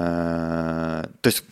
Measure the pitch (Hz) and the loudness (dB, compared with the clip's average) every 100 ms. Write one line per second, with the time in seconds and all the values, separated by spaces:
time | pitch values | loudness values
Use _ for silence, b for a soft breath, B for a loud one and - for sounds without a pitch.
0 | 87 85 85 85 82 82 82 82 82 80 | 0 0 0 0 0 -2 -2 -2 -2 -4
1 | - - 120 - - | -6 0 2 2 -4